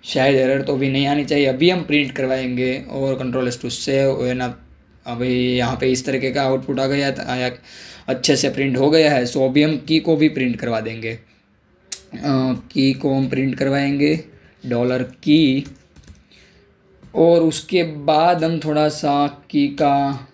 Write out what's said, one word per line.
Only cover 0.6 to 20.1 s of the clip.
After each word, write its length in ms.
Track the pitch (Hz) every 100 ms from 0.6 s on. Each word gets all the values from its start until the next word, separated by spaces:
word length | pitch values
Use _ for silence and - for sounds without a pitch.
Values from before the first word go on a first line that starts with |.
तो 140 | 139 139
भी 120 | 135
नहीं 180 | 135 139
आनी 180 | 147
चाहिए। 220 | 135 143 139
अभी 240 | 131 170
हम 120 | 180
प्रिंट 300 | 151 147 139
करवाएंगे 720 | - 131 131 127 123 127 131 -
और 280 | 139 135 131
control 360 | 127 127 123
S 60 | 120
to 120 | 120
save, 520 | 117 - 135 135 135
है 100 | 123
ना, 240 | 127 127 120 - - _ _ -
अभी 500 | 120 127 123 127 123
यहाँ 200 | 120 127
पे 100 | 131
इस 160 | 127 135
तरीके 240 | 135 131
का 120 | 135
आउटपुट 380 | 135 135 131 131
आ 60 | 135
गया, 280 | 139 139 135 -
आया, 240 | 127 127 123 - - - - -
अच्छे 280 | 135 - 139
से 140 | 147
प्रिंट 260 | - 139 127
हो 140 | 135
गया 220 | 156 151
है। 120 | 143
So 120 | 123 143
अभी 260 | 135 135
हम 220 | 151 151 -
की 100 | 160
को 180 | 156 160
भी 120 | 151
प्रिंट 280 | 135 127 107
करवा 240 | 123 113
देंगे। 320 | 110 110 113
अ, 60 | 117 _ _ _ _ _ _ _ - - 117 147 131 131 127 -
की 200 | - 135
को 220 | 131 147
हम 140 | 135 135
प्रिंट 260 | 135 135
करवाएंगे, 680 | 123 135 139 139 139 143 160 - - _ _ 131
डॉलर 360 | 117 123 127
की, 600 | 127 - - 151 151 131 143 - _ - - - _ _ _ _ _ _ _ _ -
और 280 | - 165 170
उसके 400 | 165 151 - 185
बाद 640 | 170 151 143 151 170 175
हम 160 | 160 165
थोड़ा 280 | 151 151 151
सा 560 | 151 151 143 143 143 -
की 180 | 151 143
का 580 | 143 147 139 139